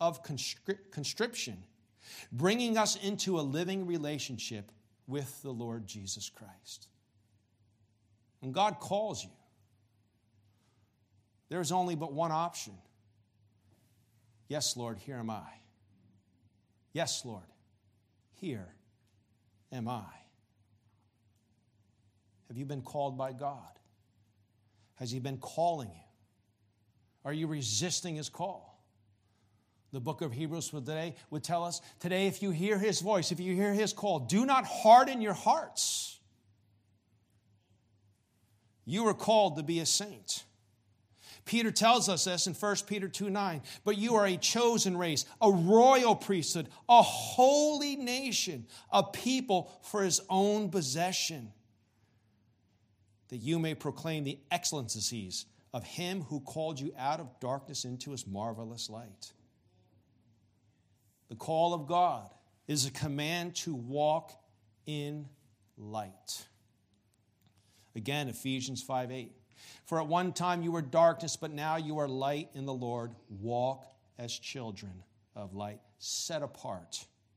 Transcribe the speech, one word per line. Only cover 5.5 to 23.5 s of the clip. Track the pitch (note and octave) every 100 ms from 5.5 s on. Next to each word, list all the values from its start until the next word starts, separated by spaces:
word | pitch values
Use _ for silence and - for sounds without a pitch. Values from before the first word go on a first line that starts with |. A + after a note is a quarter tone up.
Lord | A#2+ A#2 A#2 G2
Jesus | G#2+ G2 - -
Christ." | - G#2 F#2 - - - _ _ _ _ _ _ _ _ _ _ _ _ _ _ _
When | C3
God | C3+ G#3 F#3
calls | - G3 G#3+ C3+
you, | F#2+ - _ _ _ _ _ _ _ _ _ _ _ _ _ _ _ _ _ _ _ _ -
there | E3
is | D#3
only | F3+ F3+
but | E3 D#3
one | C#3 E3
option. | D#3 E3+ - - F#2+ - _ _ _ _ _ _ _ _ _ _ _ _ _ _ _ -
"Yes, | C#3+ - B2
Lord, | A#2+ G#2+
here | - C3
am | A2+
I. | G#2+ - - _ _ _ _ _ _ _ _ _ _ _ _ _
Yes, | D3 E3 -
Lord, | B2 G#2 F2+ _ _ _ _ _ _ _ _
here | - F#3+ A#2+ F2 - _ _ _ _ _ _ _ _ -
am | C3 A2+
I." | A#2+ G2 - - _ _ _ _ _ _ _ _ _ _ _ _ _ _ _ _ _ _ _ _ _ -
Have | A#2
you |
been | C#3 C#3+
called | A#2+ D3 C#3 C3
by | C3
God? | B2+ C#3